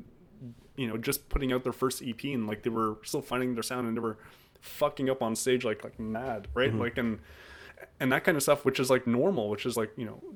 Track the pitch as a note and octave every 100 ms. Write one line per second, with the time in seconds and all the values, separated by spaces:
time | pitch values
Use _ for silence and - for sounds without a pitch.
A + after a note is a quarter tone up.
0 | - - - - B2 A#2 - - A#2+ A2+
1 | A#2 C3+ - - C3+ B2+ B2+ A#2 C3 -
2 | C3+ A2 C#3+ C3+ G#2+ G#2 B2 A2+ A2 G#2+
3 | - D3 - B2 B2+ A#2 A2 B2+ A#2 A2+
4 | A2+ G#2+ - - - - - - D3 D3
5 | C3 C3 A2+ A2+ C3 B2+ B2 G#2+ A2+ -
6 | A2 A2 C3 A2 G2 A#2+ C3 A2 A#2+ C3
7 | A#2 G#2+ - - - - - - - -
8 | C3 C#3+ F#3+ D#3 D3 C#3+ C3+ C3 B2+ B2+
9 | B2 A#2+ E3 E3 G#2 G#2 B2+ A#2 G#2+ -
10 | G#2+ A2+ F#4